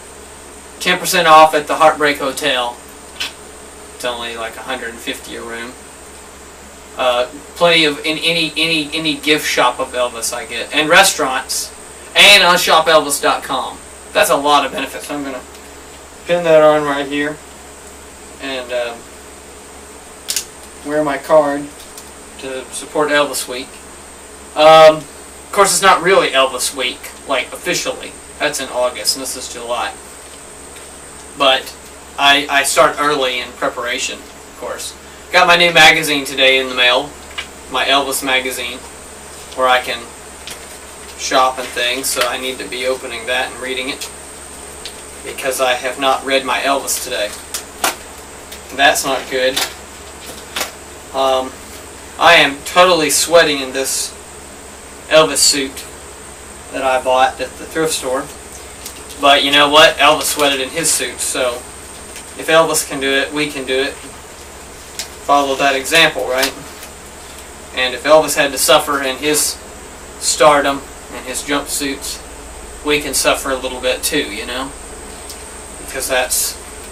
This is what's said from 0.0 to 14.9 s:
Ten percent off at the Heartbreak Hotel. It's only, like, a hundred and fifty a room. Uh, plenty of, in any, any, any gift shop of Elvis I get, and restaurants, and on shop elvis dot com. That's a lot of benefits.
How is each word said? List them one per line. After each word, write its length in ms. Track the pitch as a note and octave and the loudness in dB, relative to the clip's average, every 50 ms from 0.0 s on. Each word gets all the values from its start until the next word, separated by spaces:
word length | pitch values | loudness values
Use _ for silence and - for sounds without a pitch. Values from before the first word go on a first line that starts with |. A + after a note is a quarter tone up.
| - - - - - - - - - - - - - - - - | -18 -20 -20 -20 -20 -20 -20 -20 -20 -20 -20 -20 -20 -18 -12 -6
Ten 220 | - F#3 F3+ E3+ | -2 -2 0 0
percent 260 | F3 E3+ - F3+ E3+ | 0 0 2 4 6
off 280 | D#3+ D#3 D#3 D#3 D#3 - | 10 10 10 10 8 6
at 120 | D3+ D3 | 2 0
the 80 | - - | 0 2
Heartbreak 440 | - D#3+ D#3 - C#3+ D3+ D3 C#3+ C#3+ | 4 6 4 6 4 2 0 0 0
Hotel. 580 | D3 C3 C3 - D3 C#3+ B2+ B2 B2 A#2+ - - - - - - - - - - - - - - - - - - - - - - - - - | -2 -4 -4 -2 -2 0 0 0 -2 -4 -6 -10 -16 -18 -20 -20 -20 -16 -12 -10 -10 -10 -10 -14 -20 -20 -20 -20 -20 -20 -20 -20 -20 -18 -12
It's 80 | - - | -6 -6
only, 320 | B2+ B2 A#2+ A#2 A#2 A#2 | -6 -6 -6 -8 -10 -8
like, 180 | A#2 A2+ A2+ A2 | -8 -8 -10 -10
a 80 | - | -10
hundred 280 | - - B2+ B2 A#2+ A#2 | -10 -8 -8 -8 -8 -10
and 80 | A#2 A#2 | -10 -10
fifty 340 | - C3+ B2+ - - - - | -8 -8 -8 -8 -10 -12 -12
a 80 | A#2 | -12
room. 300 | A#2 A#2 A#2 A#2 A#2+ B2 C3 - - - - - - - - - - - - - - - - - - - - - - - - | -10 -10 -10 -10 -12 -12 -14 -16 -18 -20 -20 -20 -20 -20 -20 -20 -20 -20 -20 -20 -20 -20 -20 -20 -20 -20 -20 -20 -20 -14 -6
Uh, 300 | - B2+ B2+ B2 B2 B2 - - C#3+ - - - | -2 0 2 2 2 0 -2 -4 -14 -16 -10 -2
plenty 280 | - E3+ F3 E3+ D#3+ D#3+ | 4 4 6 6 6 4
of, 140 | D3+ C#3+ D3 - | 2 0 -2 -4
in 120 | D#3+ D#3 - | -4 -4 -2
any, 340 | D#3 E3 E3+ E3+ D#3+ D3+ D3 | -2 -2 0 0 -2 -2 -2
any, 380 | D#3 D#3+ E3 E3 D#3 D3 C#3+ D3+ | -2 -2 0 0 -2 -2 -4 -4
any 220 | D#3+ D#3+ D#3 C#3+ | -4 -4 -4 -4
gift 280 | C#3+ - D3+ D#3 D3+ - | -2 0 0 0 0 0
shop 360 | - - D#3 C3 B2+ B2 - | -2 0 2 2 2 0 -2
of 120 | B2+ B2 | -6 -4
Elvis 400 | A#2+ B2 B2 B2 A#2 A2+ A2+ - | -2 -2 -2 -2 -4 -6 -6 -6
I 140 | - A#2+ A2+ | -6 -6 -8
get, 260 | - A#2+ A2+ - - | -8 -8 -8 -8 -4
and 160 | - D3 D#3 D3+ | -2 0 2 4
restaurants, 840 | E3+ - - - - - - - - - - - - - - - - - - - - - - - - | 6 6 6 6 4 0 -2 -2 -2 -4 -4 -4 -6 -6 -6 -8 -12 -18 -20 -20 -20 -20 -12 -2 4
and 300 | E3+ F3 G3+ G#3 G3 F#3 | 6 8 8 8 8 8
on 140 | F3 F3 E3+ | 6 4 4
shop 280 | - - - D#3+ D#3 | 4 4 4 4 6
elvis 340 | E3 D#3+ D#3 C#3+ C#3+ C#3 - | 6 6 4 4 2 -2 0
dot 220 | - B2 B2 - | 0 0 0 0
com. 340 | - - - - - - - - - - - - - - | -2 -4 -4 -4 -4 -6 -8 -12 -16 -18 -20 -20 -12 -2
That's 180 | - G#3 G#3 - | 2 2 4 4
a 60 | E3 | 4
lot 280 | C#3+ C#3 D3+ D3 C#3 C3+ | 2 4 4 4 4 2
of 60 | B2+ | 0
benefits. 400 | - B2 C3+ C3+ | -4 -6 -8 -8